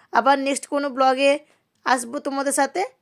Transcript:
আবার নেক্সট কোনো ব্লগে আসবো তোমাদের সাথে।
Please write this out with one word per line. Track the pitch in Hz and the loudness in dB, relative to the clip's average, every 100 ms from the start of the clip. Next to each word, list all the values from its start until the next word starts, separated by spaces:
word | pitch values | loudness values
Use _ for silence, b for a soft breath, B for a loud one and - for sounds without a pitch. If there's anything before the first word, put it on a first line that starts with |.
| b | b
আবার | 240 233 277 | 0 2 2
নেক্সট | 269 269 - | 0 -4 -4
কোনো | 285 285 | -4 -4
ব্লগে | 254 262 262 277 294 b b _ _ 254 | 0 2 4 2 2 b b _ _ -2
আসবো | 254 240 277 | -2 -2 -8
তোমাদের | 285 269 269 277 | -6 -4 -2 0
সাথে। | 269 349 453 - | 0 -2 -6 -8